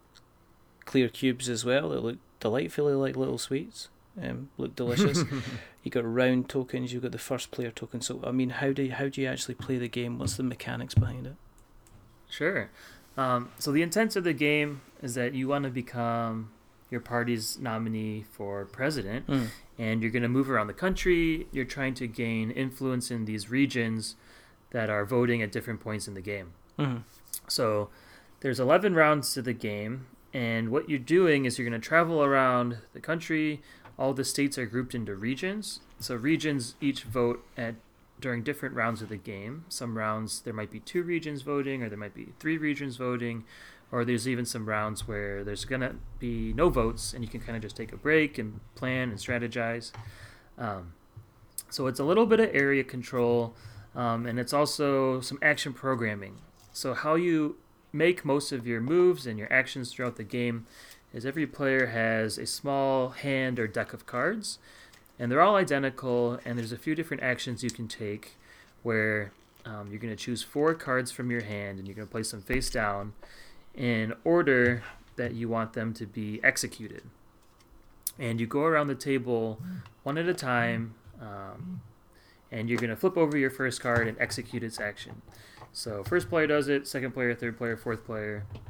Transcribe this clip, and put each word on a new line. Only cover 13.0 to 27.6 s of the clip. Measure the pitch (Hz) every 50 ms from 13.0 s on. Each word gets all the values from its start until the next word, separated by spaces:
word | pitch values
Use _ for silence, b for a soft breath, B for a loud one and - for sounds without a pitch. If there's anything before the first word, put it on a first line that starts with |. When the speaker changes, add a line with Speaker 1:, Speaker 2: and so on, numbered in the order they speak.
| B B -
Speaker 2:
Um, | - 135 127 123 123 123 - - -
so | - 151
the | 139 151
intent | 170 175 165 208 226 220 220 196
of | 175
the | 170 156
game | 127 151 147 147 151 147 147 143 135 - - - -
is | - 127 117
that | 131 123 123 123
you | 131 131 131
wanna | 143 143 139 135
become | 123 131 120 - - 120 117 117 117 117 117 113 113 110 110 110 - - _ - - _ - -
your | - 120
party's | 120 - 120 120 120 120 120 113 110 - - -
nominee | 135 123 110 110 113 113 110 110 110 110 107 107 104 -
for | - - 107 101 101 101 98
president, | - - - 131 147 156 135 98 95 107 127 - -
Speaker 1:
Mm. | 143 135 120 110 B B B - - -
Speaker 2:
and | 117 110 110 113
you're | 110 113
gonna | 113 127 120 120
move | 123 135 139 135
around | 131 113 107 104
the | 98
country. | - - 190 190 - - 185 175 170 165 165 160 160 180 -
You're | - 135 127
trying | 127 - 143 135 131 127
to | - 131 120
gain | 104 - 120 117 113 113 110 110
influence | 123 135 135 131 127 - 135 131 127 123 120 -
in | 123 117 110
these | 107 107 107 95 107
regions | 120 131 139 135 135 127 117 113 113 113 107 - - B B B B B B B B B _ -
that | - 123 110 107
are | 107 104 101
voting | 101 131 123 123 120 120 117
at | 110 104
different | - 117 104 - 113 104
points | - 113 107 104 98 -
in | 101
the | 98
game. | 92 104 104 98 92 85 85 - - - _ -
Speaker 1:
Mm-hmm. | 147 135 123 117 110 - - - - - - - - -
Speaker 2:
So | - -